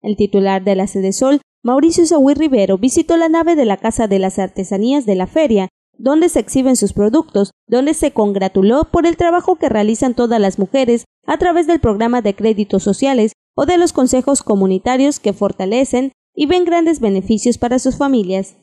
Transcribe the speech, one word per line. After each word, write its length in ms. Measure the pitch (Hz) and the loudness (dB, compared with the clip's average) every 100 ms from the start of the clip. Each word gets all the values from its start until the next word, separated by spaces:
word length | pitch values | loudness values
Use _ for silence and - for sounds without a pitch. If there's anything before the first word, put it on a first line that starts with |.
El 120 | 208 202 | -6 -2
titular 480 | 208 196 196 190 | 0 2 0 0
de 120 | 190 190 | 0 -2
la 100 | 190 | -2
Sede 260 | 202 190 | -2 -4
Sol, 300 | 196 262 285 _ _ | 0 0 0 _ _
Mauricio 420 | 233 254 320 330 330 | -2 2 2 2 2
Saúl 300 | 330 269 285 | 4 4 2
Rivero, 420 | 320 254 190 190 | 0 2 2 2
visitó 400 | 233 - 320 339 | 0 0 0 0
la 120 | 330 | 2
nave 260 | 330 330 330 | 2 2 2
de 100 | 240 | 2
la 120 | 190 | 0
Casa 300 | 226 - 226 | -4 -2 -2
de 120 | 196 | 0
las 180 | 190 196 | -2 -4
Artesanías 720 | 190 - 185 196 226 285 226 | -6 -6 -6 -2 0 0 0
de 80 | 185 | -2
la 100 | 185 | 0
feria, 440 | 214 294 214 185 _ _ _ | 0 2 2 0 _ _ _
donde 320 | 233 311 339 | 0 2 2
se 80 | 294 | 0
exhiben 360 | 208 269 262 247 | -2 0 2 0
sus 180 | 202 | 0
productos, 560 | - 208 277 320 202 202 _ _ | 0 0 0 0 -2 -2 _ _
donde 280 | 240 277 311 | -2 0 -2
se 160 | 302 | -2
congratuló 760 | 233 208 196 190 196 190 262 330 | 0 -2 -2 -2 0 2 2 0
por 160 | 349 339 | 0 0
el 100 | 330 | 0
trabajo 380 | 349 349 359 349 | 0 0 0 -2
que 140 | 302 | 0
realizan 440 | 220 208 226 262 | 0 0 0 -2
todas 260 | 233 240 226 | 0 0 2
las 200 | 196 185 | 0 0
mujeres 460 | 190 277 254 233 - _ - | -2 0 0 0 -2 _ -6
a 140 | 311 | -2
través 260 | 381 339 311 | 0 2 2
del 140 | 339 | 0
programa 420 | 233 202 226 247 | 0 0 -2 0
de 140 | 208 196 | -2 -2
créditos 480 | 214 208 208 190 | -2 -2 -2 -2
sociales 500 | 202 196 269 262 214 _ _ - | -2 -2 0 2 0 _ _ -4
o 100 | 285 | 0
de 140 | 359 | 2
los 120 | 349 | 2
consejos 520 | - 254 254 254 277 | 0 0 0 0 -2
comunitarios 760 | - 208 190 190 - 254 277 - | 0 0 0 0 -2 0 0 0
que 140 | 214 | -6
fortalecen 800 | - 202 - 190 233 269 247 262 _ _ - | -2 -4 -4 -4 -2 -2 -2 -4 _ _ -6
y 100 | 285 | 0
ven 180 | 359 | 0
grandes 360 | 339 339 330 330 | 2 0 0 0
beneficios 580 | 220 190 190 220 247 233 | -2 -2 -2 -2 0 -2
para 220 | 240 254 | -2 -2
sus 160 | 262 254 | -2 -2
familias. 600 | 285 262 185 190 190 _ | 0 0 0 -4 -6 _